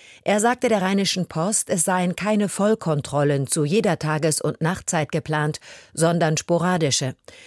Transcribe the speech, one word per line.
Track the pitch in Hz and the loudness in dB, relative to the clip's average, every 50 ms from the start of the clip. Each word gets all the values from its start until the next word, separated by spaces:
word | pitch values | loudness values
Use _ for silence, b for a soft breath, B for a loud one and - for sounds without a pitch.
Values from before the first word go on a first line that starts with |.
| B B B B B | B B B B B
Er | - 196 214 | 0 2 2
sagte | 208 233 - - - 240 | 2 2 0 0 0 0
der | 226 202 | 2 2
Rheinischen | 180 190 196 202 196 - - 185 170 | 2 0 0 0 0 0 -2 -4 -4
Post, | - - 156 165 202 220 - - - | -4 -4 -2 -2 0 0 -2 -2 -2
es | - 180 - | -2 0 0
seien | 196 185 185 180 175 180 | 0 2 0 0 0 -2
keine | - 180 208 214 208 208 185 | -2 -2 0 0 0 0 0
Vollkontrollen | - - 196 208 220 220 - 170 151 147 - - 139 147 143 147 143 139 139 | 0 0 2 2 2 0 0 0 0 0 -2 -2 0 0 2 2 2 0 -2
zu | - - 165 147 | -2 -2 -2 0
jeder | 143 185 226 240 208 160 - | 0 0 2 2 2 0 0
Tages- | - 156 151 156 151 160 156 - | -2 -2 -2 0 0 0 0 0
und | - 151 - - | -2 -4 -4 -2
Nachtzeit | 170 156 185 - - - - 160 151 - | -2 -2 -2 -4 -4 -4 -2 -2 -2 -2
geplant, | - 156 - - 156 151 151 156 151 - B B B B B B B | -4 -6 -4 -2 -2 -2 0 -2 -4 -6 B B B B B B B
sondern | 151 160 170 170 170 165 156 156 | 0 2 2 2 2 2 2 2
sporadische. | 151 - - 170 165 165 180 185 170 160 139 - - 143 127 - - B B B B B | 0 0 0 0 2 2 0 0 2 0 0 0 0 -2 -4 -6 -10 B B B B B